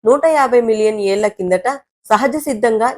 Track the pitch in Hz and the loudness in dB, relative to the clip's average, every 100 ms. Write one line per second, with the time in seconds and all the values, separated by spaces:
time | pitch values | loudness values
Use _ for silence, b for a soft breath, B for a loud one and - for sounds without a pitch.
0 | 214 277 330 311 262 240 233 214 214 214 | 0 2 2 2 2 2 2 0 0 0
1 | 196 196 208 - 180 185 240 277 - _ | -2 0 -2 -4 -2 -2 -2 -6 -10 _
2 | - 214 262 302 294 220 233 220 233 | -2 0 0 -4 -6 -2 0 0 0